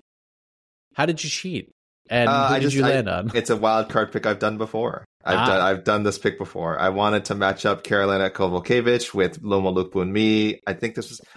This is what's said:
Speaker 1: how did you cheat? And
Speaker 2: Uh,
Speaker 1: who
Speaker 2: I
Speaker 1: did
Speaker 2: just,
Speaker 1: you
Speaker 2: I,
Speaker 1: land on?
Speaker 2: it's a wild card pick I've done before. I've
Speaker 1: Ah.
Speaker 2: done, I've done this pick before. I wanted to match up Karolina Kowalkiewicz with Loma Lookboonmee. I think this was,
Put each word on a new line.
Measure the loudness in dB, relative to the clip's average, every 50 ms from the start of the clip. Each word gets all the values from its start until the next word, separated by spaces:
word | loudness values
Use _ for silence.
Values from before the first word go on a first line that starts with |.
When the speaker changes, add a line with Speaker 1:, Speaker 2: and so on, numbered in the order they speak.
| _ _ _ _ _ _ _ _ _ _ _ _ _ _ _ _ _ _ _
Speaker 1:
how | 0 0
did | 0 0 -2
you | -6 -8
cheat? | -8 -8 -8 -8 -8 -8 -10 -12 _ _ _ _ _ _ _ -2
And | 0 2 2 2
Speaker 2:
Uh, | 2 2 2 2
Speaker 1:
who | 2
Speaker 2:
I | 2
Speaker 1:
did | 2
Speaker 2:
just, | 2 2
Speaker 1:
you | 2 2
Speaker 2:
I, | 2
Speaker 1:
land | 2 2 0 -2
on? | -2 -4 -4 -2 -2
Speaker 2:
it's | -2 0 0
a | 0
wild | 2 2 2 2 2 0 0
card | 0 0 0 0
pick | -2 -2 -2
I've | -2 0 0
done | -2 -2 -2
before. | -4 -6 -6 -4 -4 -4 -6 -6 -10 -14 -18 _ _
I've | -4 0 2 2
Speaker 1:
Ah. | 4
Speaker 2:
done, | 4 4 4
I've | 4 2 0 0 0
done | 0 0 2
this | 0 -2 -2 -2
pick | -2 -2 -2 -4
before. | -8 -10 -8 -6 -4 -4 -2 0
I | 0 0
wanted | 2 2 2 2 2 0 -2
to | -4 -2
match | 0 0 0 0 0 0
up | -2 -2 -2 -2
Karolina | 0 0 2 2 2 2 2 0 0
Kowalkiewicz | 0 -2 -2 0 0 -2 0 0 0 2 4 2 2 2 0 -2
with | 0 0 0 0 -2 -6
Loma | -4 -2 0 0 0 0
Lookboonmee. | 0 0 -2 -2 -2 -2 -2 0 0 2 2 4 4 2 2 0 -2 -4 -6
I | -8
think | -6 -6 -6 -8 -8
this | -10 -12 -12
was, | -14 -20 -20 -20 -6